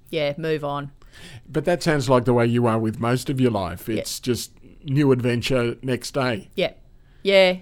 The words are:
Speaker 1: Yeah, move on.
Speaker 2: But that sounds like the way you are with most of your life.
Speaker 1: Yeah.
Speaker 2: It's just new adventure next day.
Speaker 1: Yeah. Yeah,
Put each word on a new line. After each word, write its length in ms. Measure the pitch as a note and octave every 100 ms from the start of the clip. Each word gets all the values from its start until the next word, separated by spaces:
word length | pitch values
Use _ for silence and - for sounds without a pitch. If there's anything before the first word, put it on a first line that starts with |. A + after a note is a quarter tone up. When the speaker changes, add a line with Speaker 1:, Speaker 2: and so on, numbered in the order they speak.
| -
Speaker 1:
Yeah, 240 | D#3+ D3 C#3+
move 280 | D#3+ D#3
on. 260 | C#3+ C#3+ C#3+ - - - - A#2+ -
Speaker 2:
But 160 | D3+
that 180 | D3 F3
sounds 260 | F3 D3+ B2
like 160 | B2+
the 100 | A#2+
way 120 | A#2+ A#2
you 200 | A#2+ A#2+
are 120 | A2
with 200 | A2 A2
most 300 | A2+ B2+ C3
of 100 | C3
your 100 | B2+
life. 360 | G#2 F2+ F2+ -
Speaker 1:
Yeah. 80 | G#2+
Speaker 2:
It's 240 | - -
just 320 | B2+ A#2 - - - -
new 280 | D3+ C3+ C#3
adventure 640 | B2+ A#2+ A#2+ - B2+ A#2 A#2
next 300 | C3 A#2+ -
day. 340 | D3 B2+ G#2+ -
Speaker 1:
Yeah. 180 | - - - - - - -
Yeah, 360 | G3 G3 F#3 F3+